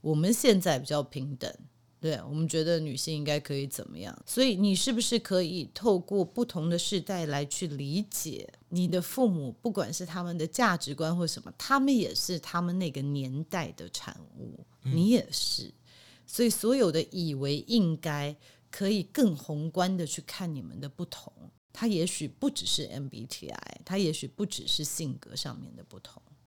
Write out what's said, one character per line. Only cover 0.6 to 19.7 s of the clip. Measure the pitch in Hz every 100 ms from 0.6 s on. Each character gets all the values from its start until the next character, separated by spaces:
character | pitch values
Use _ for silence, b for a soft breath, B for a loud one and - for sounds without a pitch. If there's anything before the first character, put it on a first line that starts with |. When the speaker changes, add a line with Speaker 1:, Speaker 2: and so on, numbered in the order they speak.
| 175 135
Speaker 1:
比 | 135
较 | 147
平 | 135 143 135
等， | 135 - - - _ _ _
对， | 156 135 85
我 |
们 | 151 160
觉 | 160
得 | 156 170
女 | 156 120
性 | -
应 | 156
该 | 147 151
可 | 143
以 | 143 139
怎 | - -
么 | 80
样， | 95 -
所 | - -
以 | 262
你 | 185 202
是 | 190 -
不 | 233
是 | 226 233
可 | - 185
以 | 170 180 147
透 | - 226 190
过 | 180 202
不 | 170 -
同 | 240 175 160
的 | 170
世 | - 196
代 | - 185 160
来 | 143
去 | 143 - 175
理 | 143 139 165 208
解 | - - - - - _
你 | 175 180
的 | 180
父 | 180 - 254
母， | 175 135 -
不 | 233
管 | 202 120
是 | - 175
他 | 175
们 | 175 175
的 | 160
价 | - 233 175
值 | -
观 | 143 160 175
或 | 165
什 | -
么， | - -
他 | - 269
们 | 269 262
也 | 175
是 | - - 180
他 | - 175
们 | 175 180
那 | 175
个 | 139
年 | 139 143 131 135
代 | 156 185 127
的 | - 87
产 | - - - - -
物， | - - - _
Speaker 2:
嗯。 | 131
Speaker 1:
你 | 160 190
也 | 247 -
是。 | - - - - - B B B B
所 | - -
以 | 240
所 | 226 214 269
有 | 208
的 | 156 -
以 | 185 170
为 | 139 139 143 -
应 | 233 180 160
该 | 160 147 143 147 b b _
可 | - 196
以 | 214
更 | 180 - 240
宏 | 147 - 147
观 | 160